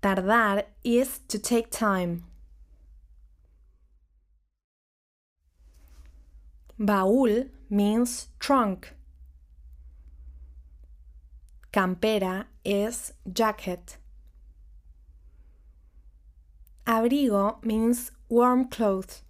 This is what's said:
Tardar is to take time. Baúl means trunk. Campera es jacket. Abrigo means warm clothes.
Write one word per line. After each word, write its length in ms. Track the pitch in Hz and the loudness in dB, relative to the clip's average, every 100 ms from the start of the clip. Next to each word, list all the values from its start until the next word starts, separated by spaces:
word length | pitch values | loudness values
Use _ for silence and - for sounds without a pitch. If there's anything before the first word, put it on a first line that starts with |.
| 202 | 0
Tardar 560 | 190 185 233 220 196 - - | 0 2 2 2 0 -4 -8
is 340 | - 240 262 - - | 0 0 0 -6 -8
to 100 | 214 | -8
take 320 | - 240 226 | 0 0 0
time. 540 | - 214 190 175 170 175 - - - - - - - - - - _ _ _ _ _ _ _ _ _ _ _ _ _ _ _ _ _ _ _ _ _ _ _ - - - - - - - - - - - - | -2 0 0 -2 -6 -10 -20 -20 -20 -20 -20 -20 -20 -20 -20 -20 _ _ _ _ _ _ _ _ _ _ _ _ _ _ _ _ _ _ _ _ _ _ _ -20 -20 -20 -20 -20 -20 -20 -20 -20 -20 -14 -2
Baúl 720 | 208 202 190 233 254 214 262 - - | 2 4 4 4 4 2 -2 -12 -4
means 600 | 202 202 220 240 - - - | 0 2 2 0 -4 -14 -12
trunk. 560 | - 277 220 185 - - - - - - - - - - - - - - - - - - - - - - - - - - - - - | 2 2 2 -2 -10 -20 -20 -20 -20 -20 -20 -20 -20 -20 -20 -20 -20 -20 -20 -20 -20 -20 -20 -20 -20 -20 -20 -20 -20 -20 -20 -20 -6
Campera 760 | - 185 180 220 220 190 185 208 - | -2 -2 -2 0 0 -2 -4 -10 -12
es 500 | - 202 208 240 - - - | -4 -2 -2 -6 -14 -16 -12
jacket. 640 | 185 220 214 - 175 - - - - - - - - - - - - - - - - - - - - - - - - - - - - - - - | -2 -2 -2 -8 -10 -12 -20 -20 -20 -20 -20 -20 -20 -20 -20 -20 -20 -20 -20 -20 -20 -20 -20 -20 -20 -20 -20 -20 -20 -20 -20 -20 -20 -20 -12 -2
Abrigo 760 | 226 233 277 269 202 202 220 | 0 2 2 2 2 0 -2
means 480 | 220 214 226 240 - - - | -4 0 0 0 -4 -18 -2
warm 400 | 233 247 247 247 | 2 4 2 0
clothes. 560 | - 220 190 190 - - | -2 0 0 -6 -18 -20